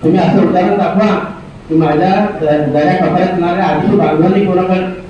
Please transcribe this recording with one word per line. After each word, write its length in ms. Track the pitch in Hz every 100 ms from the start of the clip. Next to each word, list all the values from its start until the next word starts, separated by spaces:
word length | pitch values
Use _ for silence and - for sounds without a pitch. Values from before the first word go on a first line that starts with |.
तुम्ही 160 | 156 185
असं 280 | 175 190 170
उदाहरण 280 | 180 202 202
दाखवा 380 | - 190 208 190 - - - - -
की 60 | 160
माझ्या 400 | 156 151 185 196 208 -
द-, 300 | 156 151 147
दऱ्या 240 | 147 151 -
कपाळात 440 | 156 180 175 180
नारळ 220 | - -
आयुष्य 360 | - 196 120 139
बांधवांनी 480 | 131 156 175 196 -
कोणाकडे 360 | 180 185 185 185 -